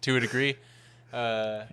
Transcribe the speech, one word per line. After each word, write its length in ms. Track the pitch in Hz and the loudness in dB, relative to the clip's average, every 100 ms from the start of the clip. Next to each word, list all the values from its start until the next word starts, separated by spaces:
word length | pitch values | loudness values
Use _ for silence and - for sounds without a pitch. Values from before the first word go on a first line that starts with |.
to 140 | - 127 | 0 2
a 20 | |
degree. 360 | 113 127 139 131 - - - - - | 2 2 0 -2 -10 -20 -20 -20 -10
Uh, 500 | 120 117 110 110 107 110 | -4 -2 0 -2 -4 -6